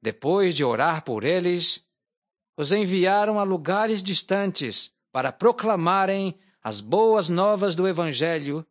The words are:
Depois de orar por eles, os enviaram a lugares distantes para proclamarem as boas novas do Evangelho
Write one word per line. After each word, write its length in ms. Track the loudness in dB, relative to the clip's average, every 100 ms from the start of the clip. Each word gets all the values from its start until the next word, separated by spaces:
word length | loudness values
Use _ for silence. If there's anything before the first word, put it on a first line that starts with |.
Depois 540 | -8 -6 0 2 2
de 80 | 2
orar 400 | 0 2 2 0
por 220 | -4 -4
eles, 600 | 0 0 0 -2 -2 -4 _ _ _ _ _ _ _ -8
os 140 | -2
enviaram 680 | 0 0 2 2 2 2 0
a 20 |
lugares 640 | 0 -2 -2 -2 0 -2
distantes 880 | -2 -4 -2 -2 -2 -4 -6 -6 -10 _ _
para 220 | -4 -4
proclamarem 1040 | 2 2 2 0 0 2 2 2 0 -4 -6 _ _
as 180 | -10 -10
boas 480 | -2 2 4 4 2
novas 460 | 2 2 2 0
do 140 | 0 0
Evangelho 760 | 0 -2 0 -2 -2 -4 -8 -10